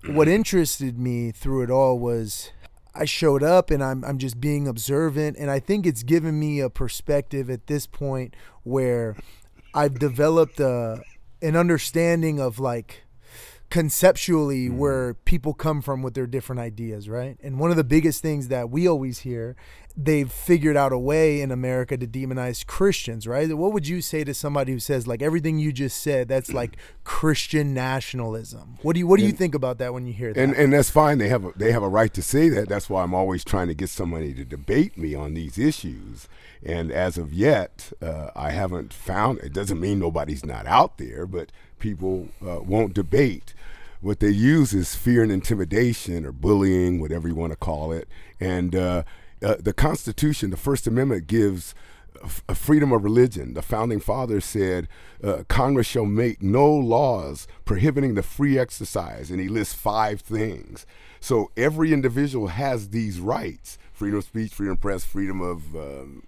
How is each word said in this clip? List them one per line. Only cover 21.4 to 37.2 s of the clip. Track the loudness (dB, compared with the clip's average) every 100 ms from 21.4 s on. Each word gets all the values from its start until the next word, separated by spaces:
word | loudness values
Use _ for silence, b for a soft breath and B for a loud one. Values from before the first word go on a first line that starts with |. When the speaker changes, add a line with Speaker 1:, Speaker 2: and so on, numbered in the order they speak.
Speaker 1:
in | -2
America | -4 -2 -2 -2 -4
to | -6
demonize | -6 -6 -4 -6 -6 -8
Christians, | 2 2 2 -4 -8 -4
right? | -2 0 0
What | 0
would | 0 -2
you | -4
say | -4 -4
to | -4
somebody | -6 -2 -2 0
who | -2
says, | -2 -2 -2
like, | -2
everything | 0 0 0 0
you | 0
just | -2 -4 -4
said, | -2 0 0
that's, | -2 -2
like, | -4 -6 -8 B B
Christian | -4 0 2 2 0 0 0 0
nationalism? | -2 -4 -4 -8 -6 -8 -10 -16 -18 -4
What | 0
do | 2
you, | 6
what | 6
do |
you | 6
Speaker 2:
And, | 4
Speaker 1:
think | 0
about | 0 -2 -2
that | -4
when | -6 -8
you |
hear | -6 -2
that? | 2
Speaker 2:
and, | 4 6
and | 8
that's | 8 6
fine. | 6 6 4
They | 4
have | 2 0
a, | 0
they | 2
have | 2
a | 4
right | 4 4 2
to |
say | 0 4 6
that. | 4 0
That's | -2 0
why | 0
I'm | 2
always | 2 0 -2
trying | -2 0 0
to | -2
get | -6
somebody | -4 -4 -4 -6
to | -8 -10
debate | -10 0 0 0 -4
me | -6
on | -6 -6 -8
these | -6 -2
issues. | 0 0 -6 -12 -14 -16 -18 b b b -8
And | -6 -4
as | -2 -2
of | -4